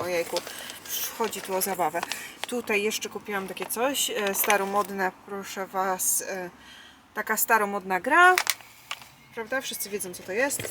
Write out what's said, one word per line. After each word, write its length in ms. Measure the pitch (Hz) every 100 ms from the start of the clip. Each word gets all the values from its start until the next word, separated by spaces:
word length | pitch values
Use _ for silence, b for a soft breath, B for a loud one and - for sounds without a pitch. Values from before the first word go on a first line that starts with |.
Ojejku, 360 | 175 175 170 175 - B B B - - - -
chodzi 240 | 220 196
tu 140 | 190 190
o 60 |
zabawę. 400 | 196 180 160 170 165 B B B -
Tutaj 360 | 247 226 208
jeszcze 260 | 208 - 208
kupiłam 380 | 202 - 202 190
takie 180 | 180 190
coś, 440 | 220 262 269 -
e, 260 | - 202 196
staromodne, 760 | - 202 196 202 196 196 185 - -
proszę 420 | 196 190 208 185
was, 560 | 190 190 185 - - -
e, 220 | 190 180 - B B B B B
taka 240 | - - 220
staromodna 640 | - 226 202 202 190 180
gra. 360 | 254 320 359 370 - - - - - - - - -
Prawda? 280 | - 220 262
Wszyscy 280 | 254 226 202
wiedzą, 240 | 202 185
co 100 | 180
to 80 | 185
jest. 300 | 202 269 - -